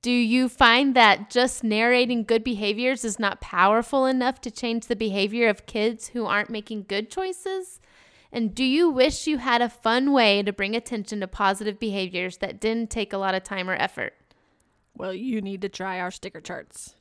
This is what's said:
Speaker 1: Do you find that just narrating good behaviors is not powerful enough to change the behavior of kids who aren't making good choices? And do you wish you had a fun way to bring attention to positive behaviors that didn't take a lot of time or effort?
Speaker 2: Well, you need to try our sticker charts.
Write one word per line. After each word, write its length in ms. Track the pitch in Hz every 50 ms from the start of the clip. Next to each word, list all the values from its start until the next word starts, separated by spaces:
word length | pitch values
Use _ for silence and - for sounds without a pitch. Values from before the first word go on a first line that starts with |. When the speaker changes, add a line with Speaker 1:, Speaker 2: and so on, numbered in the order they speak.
| -
Speaker 1:
Do 80 | 233
you 380 | 247 247 240 220 233 254 254 254
find 460 | - - 269 233 226 247 285 277 262
that 340 | 254 233 214 196 - 208 -
just 340 | - 240 247 254 - - -
narrating 600 | 220 208 214 226 240 247 247 247 240 247 240 220
good 200 | - 226 226 220
behaviors 600 | 254 247 196 214 208 208 208 247 254 269 240 -
is 140 | 226 202 -
not 220 | 226 202 - -
powerful 640 | - - - 180 180 196 214 226 233 - - 277 262
enough 340 | 262 262 254 247 254 262 - -
to 80 | 247
change 360 | 220 - - 240 226 233 220
the 100 | - 240
behavior 520 | 202 226 220 190 202 196 202 208 233 240 226
of 180 | 208 202 -
kids 420 | - - 226 208 220 233 220 - -
who 180 | _ 247 226
aren't 240 | 196 - 202 208 -
making 340 | 226 214 208 - 226 214 196 _
good 220 | 202 196 220 233
choices? 680 | - - 381 381 370 - - 381 381 381 370 - - - _ _ _ _ _ _ _ _ _ _
And 240 | - 233 233 214 185
do 100 | - 262
you 260 | 254 262 302 349 349
wish 360 | 285 254 254 302 - - -
you 120 | 320 302 269
had 240 | 240 262 240 240 240
a 60 | 233
fun 440 | - - - 220 226 247 262 277 277
way 300 | 269 233 214 202 202 202
to 100 | 196 202
bring 220 | - 196 196 214
attention 460 | 233 233 - 247 220 196 - 220 208
to 80 | 190 185
positive 500 | - - 208 196 196 190 220 214 208 208
behaviors 600 | - 220 196 202 190 185 185 180 180 185 180 -
that 220 | - - - -
didn't 300 | - 220 226 233 233 214
take 220 | - 233 208 202 -
a 60 | 196
lot 160 | 196 190 185
of 100 | 190 190
time 260 | - 202 190 180 185
or 40 | 185
effort? 380 | - - 185 - - - - _ _ _ _ _ _ _ _ _ _ _ _ _ _ _ _ _
Speaker 2:
Well, 180 | - - 185 190
you 260 | 175 220 262 233 220
need 220 | 202 196 196 190 190
to 60 | 196
try 320 | - - 185 190 185 185
our 100 | 185 180
sticker 300 | 190 - - 185 _ 165
charts. 540 | 175 - 175 - - _ - - - - _ _